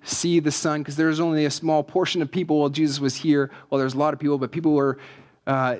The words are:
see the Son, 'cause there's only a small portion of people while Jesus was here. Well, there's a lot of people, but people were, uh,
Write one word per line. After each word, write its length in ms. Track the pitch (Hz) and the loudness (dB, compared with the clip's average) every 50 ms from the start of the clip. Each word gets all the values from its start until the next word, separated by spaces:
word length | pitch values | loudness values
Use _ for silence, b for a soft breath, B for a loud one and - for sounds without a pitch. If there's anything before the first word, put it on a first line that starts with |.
| - | -10
see 360 | - - - - 175 170 170 | -8 -6 -2 0 2 2 2
the 120 | 147 151 | 2 2
Son, 320 | 143 - - 160 151 151 139 | -2 0 -2 -2 -2 -2 -6
'cause 140 | 147 143 | -6 -2
there's 240 | 151 160 160 156 156 | 0 2 2 2 0
only 240 | 170 165 160 151 151 | 0 0 2 2 0
a 40 | 143 | 0
small 320 | - - 160 160 156 151 | -2 -2 0 0 2 0
portion 400 | 147 - - 185 180 - - 175 | 0 0 -2 -2 0 0 0 -2
of 80 | 151 139 | -2 -2
people 300 | - 185 175 160 151 151 | -2 -4 0 2 2 2
while 100 | 147 143 | 2 2
Jesus 300 | 139 156 156 147 135 139 | 2 0 0 0 0 0
was 160 | 139 131 131 | -2 -2 -2
here. 340 | - - 160 147 143 139 135 B B B B | -2 0 2 2 2 2 -2 B B B B
Well, 100 | 143 135 | -2 0
there's 160 | 131 131 127 | 0 0 0
a 20 | |
lot 160 | 139 147 151 143 | 0 0 0 0
of 60 | 131 | -2
people, 180 | 147 143 143 | -2 -2 0
but 140 | 135 131 - | 0 -2 -4
people 240 | - 165 160 156 151 | -4 -2 0 2 2
were, 240 | 143 139 135 131 B B B B B B B B B - | 4 2 0 -2 B B B B B B B B B -4
uh, 300 | - 135 131 131 127 123 | -2 0 0 0 -2 -2